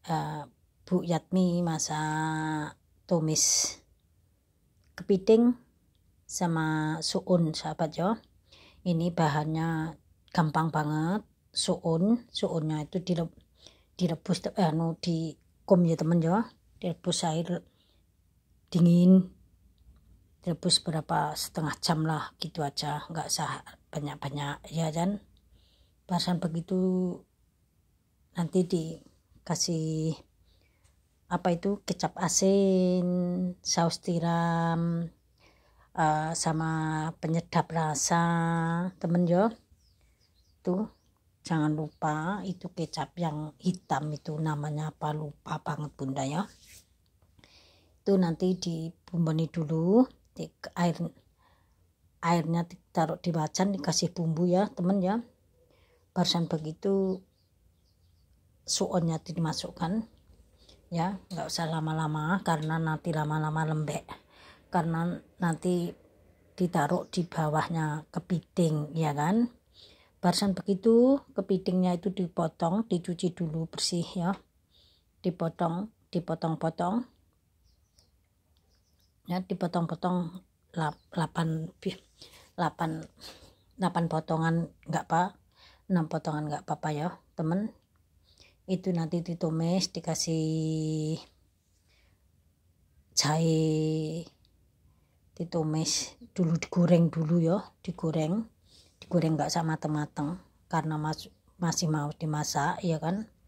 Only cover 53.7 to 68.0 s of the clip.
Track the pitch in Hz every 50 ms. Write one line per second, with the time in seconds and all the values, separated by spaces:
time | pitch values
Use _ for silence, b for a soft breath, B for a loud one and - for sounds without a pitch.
53.7 | 196 190 - - 165 - - 165 - - 175 160 160 156 175 180 175 185 208 202
54.7 | - - 180 175 196 202 175 185 202 240 233 - _ _ _ _ _ _ _ b
55.7 | b b b b b b b b _ 185 175 - - 175 165 160 - 156 156 156
56.7 | 160 - - 196 196 196 190 190 190 190 - _ _ _ _ _ _ _ _ _
57.7 | _ _ _ _ _ _ _ _ _ _ _ _ _ _ _ _ _ _ _ -
58.7 | - - 202 - - 180 165 165 160 160 - - 160 175 165 156 151 - - -
59.7 | - - 170 160 190 226 220 - _ _ _ _ - _ - _ _ b b b
60.7 | b b _ _ 170 170 165 185 208 185 - _ 185 160 139 135 - - 170 160
61.7 | 160 160 156 156 156 160 160 151 151 156 151 156 185 196 - - 165 151 156 156
62.7 | 160 165 165 160 156 151 - 170 160 156 151 151 156 156 156 156 151 156 160 156
63.7 | 160 156 156 147 147 - - - B B B B B B B B B B B _
64.7 | - 180 160 165 165 165 170 175 175 - - - _ _ 180 170 165 156 - 185
65.7 | 180 175 170 170 - _ _ _ _ _ _ _ _ _ _ _ _ - 180 170
66.7 | - 175 143 147 180 180 - - - - 165 - - - 160 151 151 156 156 -
67.7 | 165 160 160 151 147 156